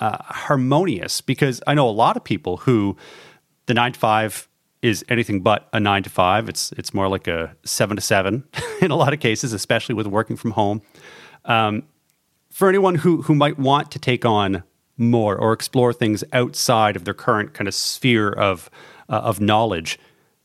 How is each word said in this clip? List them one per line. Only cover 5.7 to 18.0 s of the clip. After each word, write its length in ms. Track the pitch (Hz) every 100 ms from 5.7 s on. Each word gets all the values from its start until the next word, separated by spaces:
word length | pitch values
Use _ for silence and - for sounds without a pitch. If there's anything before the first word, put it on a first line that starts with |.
a 60 | 113
nine-to-five. 680 | 101 98 92 - 92 104 110
It's, 240 | - -
it's 220 | - -
more 140 | 98 95
like 200 | 95 -
a 260 | 85 82 -
seven-to-seven 800 | - - 104 107 - 101 95 120 - -
<laughs> 180 | 480 -
in 100 | 185
a 60 | 151
lot 160 | 139
of 80 | 151
cases, 320 | 120 107 127
especially 420 | 104 - 117 -
with 120 | 110 104
working 300 | 104 110 113
from 160 | 120
home. 280 | 113 101 107 - - - - - -
Um, 400 | - 113 107 107 - _ _ _ _ _ _
for 180 | - 190
anyone 280 | 196 190 170
who, 260 | 175 160
who 120 | -
might 240 | 151 147 147
want 320 | 131 143 -
to 60 | -
take 280 | - 123 117
on 360 | 107 98 95 - _ _ -
more 400 | 117 117 107 95
or 160 | 110
explore 400 | 110 - 131 123
things 280 | 117 113 107 -
outside 640 | 127 123 - - 117 107 95
of 100 | 90
their 80 |
current 400 | - - 110 104
kind 120 | - 98
of 80 |
sphere 560 | - - -